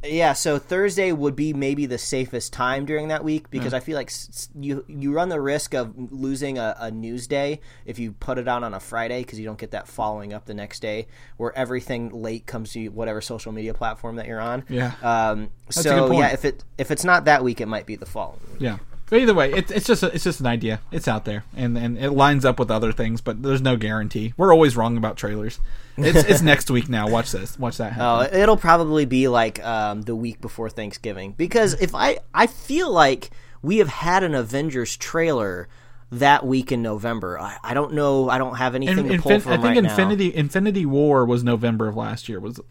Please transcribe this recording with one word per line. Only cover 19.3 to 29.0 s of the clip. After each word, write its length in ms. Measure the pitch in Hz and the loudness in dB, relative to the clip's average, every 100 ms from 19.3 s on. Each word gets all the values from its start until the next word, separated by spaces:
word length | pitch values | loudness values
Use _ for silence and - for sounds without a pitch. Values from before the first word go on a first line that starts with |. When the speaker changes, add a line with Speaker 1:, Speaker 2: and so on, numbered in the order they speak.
Speaker 2:
way, 180 | 190 135 | 6 4
it's, 200 | 190 185 | 2 0
it's 160 | 208 - | -2 2
just 160 | 220 | 2
a, 100 | 185 | 2
it's 100 | 165 | 0
just 160 | 185 165 | -2 0
an 60 | 127 | 0
idea. 360 | 117 113 110 - | 0 -2 -4 -6
It's 160 | - - | -4 -2
out 180 | 110 107 | -2 -4
there, 180 | 104 104 - | -8 -8 -4
and, 180 | 123 117 | -2 0
and 220 | 117 120 | -2 -2
it 140 | 135 | -2
lines 340 | 139 139 143 131 | 6 6 6 4
up 140 | 123 | 2
with 100 | 117 | 0
other 220 | 110 113 | 2 0
things, 300 | 110 113 113 | 0 0 -2
but 200 | - 107 | -4 -4
there's 180 | 135 135 | 0 2
no 140 | 131 123 | 2 2
guarantee. 600 | 107 107 107 117 107 117 | 0 -2 -2 -4 -4 2
We're 160 | 185 | 8
always 240 | 165 156 117 | 8 8 4
wrong 200 | 113 117 | 0 0
about 200 | 110 - | -2 -4
trailers. 420 | 104 107 107 - - - - - | -4 -4 -6 -2 -2 -2 -8 0
It's, 320 | 147 160 147 | 6 8 8
it's 120 | 180 | 6
Speaker 1:
<laughs> 20 | |
Speaker 2:
next 260 | 160 143 - | 6 4 4
week 200 | 123 117 | 0 0
now. 200 | 117 107 | -2 2
Watch 220 | 113 113 | 0 0
this. 260 | 95 95 - | -4 -8 -6
Watch 200 | 123 - | -6 -4
that 160 | 110 | -6
Speaker 1:
Oh, 260 | 117 123 117 | -2 2 2
Speaker 2:
happen. 200 | 131 190 | 4 6
Speaker 1:
it'll 160 | 208 214 | 6 6
probably 500 | 170 170 160 151 | 6 4 6 2